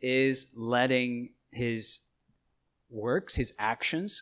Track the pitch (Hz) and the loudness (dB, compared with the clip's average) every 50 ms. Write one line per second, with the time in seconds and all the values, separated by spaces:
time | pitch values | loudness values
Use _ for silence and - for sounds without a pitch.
0 | - 127 131 131 135 135 131 135 - - - 117 113 117 123 123 127 131 131 127 | -2 2 4 4 4 4 2 0 -4 -10 -10 -8 -2 0 2 4 4 4 4 2
1 | 123 123 120 120 123 - _ _ _ _ - 117 123 117 113 110 107 - - - | 2 0 -2 -4 -6 -10 _ _ _ _ -6 -4 -2 -2 -2 -2 -4 -4 -6 -6
2 | - _ _ _ _ _ _ _ _ _ _ _ _ _ _ _ _ _ 120 107 | -10 _ _ _ _ _ _ _ _ _ _ _ _ _ _ _ _ _ -10 -6
3 | 107 120 135 190 - - - - 120 - - - 104 110 117 - - - 156 160 | -2 0 0 -2 -2 -2 -4 -4 -4 -4 -4 -2 0 0 0 0 -2 -2 -2 -2
4 | 190 208 - - | -2 -4 -6 -8